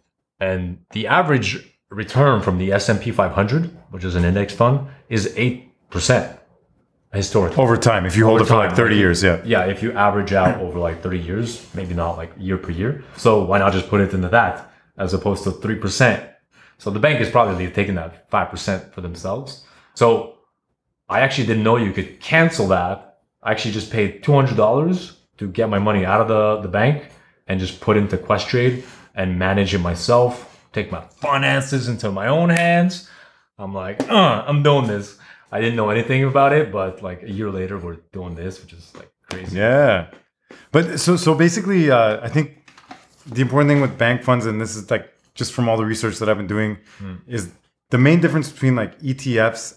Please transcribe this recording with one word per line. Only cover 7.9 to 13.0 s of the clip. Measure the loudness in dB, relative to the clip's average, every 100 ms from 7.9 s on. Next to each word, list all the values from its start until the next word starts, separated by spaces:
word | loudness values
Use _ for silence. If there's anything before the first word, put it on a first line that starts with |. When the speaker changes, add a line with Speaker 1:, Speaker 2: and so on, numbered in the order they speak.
| 2
Speaker 2:
if | 2
you | 4 6
hold | 6
Speaker 1:
Over |
Speaker 2:
it | 4
for, | 4
like, | 2
Speaker 1:
time. | 2
Speaker 2:
thirty | 2 4
years, | 4 4
yeah. | 2 2
Speaker 1:
Yeah, | 0 0
if | 0 -2
you | -4
average | 0 2 2 0
out | 2 2 0
over, | -4 -4
like, | -4 -4
thirty | -6 -6
years, | -6 -6 -6 -8 -12
maybe | -10 -6
not, | -4 -4 -4
like, | -10 -10
year | -4 -4
per | -4
year. | -4 -4 -6